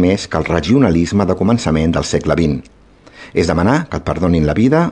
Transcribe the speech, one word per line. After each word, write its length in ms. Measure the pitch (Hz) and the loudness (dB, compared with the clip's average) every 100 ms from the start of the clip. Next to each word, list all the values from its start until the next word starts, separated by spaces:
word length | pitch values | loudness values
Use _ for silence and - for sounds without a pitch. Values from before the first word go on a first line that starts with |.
més 220 | 87 98 - | 0 0 -2
que 140 | 80 | -4
el 80 | 78 | -2
regionalisme 760 | 82 78 135 117 82 85 101 92 | -2 0 2 2 2 0 0 0
de 60 | 92 | 0
començament 560 | 95 95 92 80 80 | 0 0 0 0 0
del 80 | 80 | -2
segle 320 | 71 80 78 | -2 -4 0
vint. 220 | 76 80 65 - _ _ _ - - - | 0 0 -2 -8 _ _ _ -20 -20 -8
És 160 | - 85 | -2 0
demanar 380 | 80 95 151 160 | 2 2 0 -2
que 140 | - | -6
et 60 | - | -4
perdonin 340 | 71 87 85 76 | -2 0 2 2
la 80 | 76 | 2
vida 220 | 127 156 170 | 2 2 -2